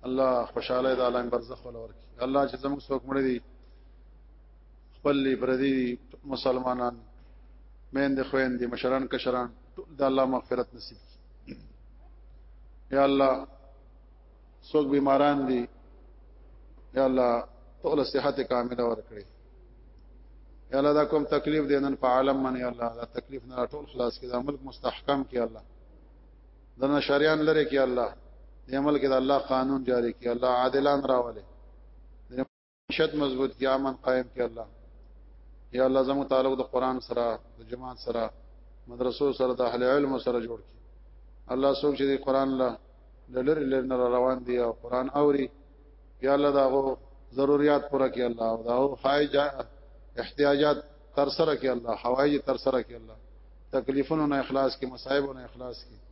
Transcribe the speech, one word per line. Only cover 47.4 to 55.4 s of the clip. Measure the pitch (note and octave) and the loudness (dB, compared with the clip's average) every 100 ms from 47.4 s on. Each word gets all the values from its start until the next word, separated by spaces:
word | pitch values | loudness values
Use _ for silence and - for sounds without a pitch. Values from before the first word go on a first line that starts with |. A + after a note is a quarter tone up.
| C#3 C#3+ D3 C#3+ - | 2 4 4 2 2
پوره | C3+ C3 | 0 0
کړي، | A#2+ | 0
الله، | B2 A#2 A2+ | -2 -2 -2
او | A2+ | -2
د | A#2 | -2
هغو | A#2+ C#3 C3 | 0 0 0
حایج | C3+ C#3+ D3 C#3 C#3+ C#3 A#2 - - - - - | 0 2 2 2 0 -4 -12 -14 -20 -20 -16 -8
احتیاجات | A#2 - C#3+ C#3+ D3 D3 - - - - | -8 0 4 4 4 2 -2 -20 -6 0
تر | C#3 | 0
سره | - D#3+ C3 | 2 0 2
کړي، | C3 | 0
الله، | A#2+ A#2 A2 | -2 -2 -4
حوایج | A#2+ B2+ C#3+ D3 | 0 2 4 2
تر | - C3 | 0 -2
سره | - C3 | 0 0
کړي، | A#2 A#2+ | -4 -12
الله. | A2+ G#2+ - - - - - | -18 -20 -20 -20 -20 -20 -6
تکلیفونو | C3+ B2 C3+ C#3 D#3+ D3+ | -4 -2 -2 0 0 0
نه | C#3 | -2
اخلاص | C3 C3+ C3+ - | -2 0 0 -2
کړي، | B2+ | -10
مصائبو | B2+ - C#3 C#3 | -10 -2 -2 -2
نه | C3 | -8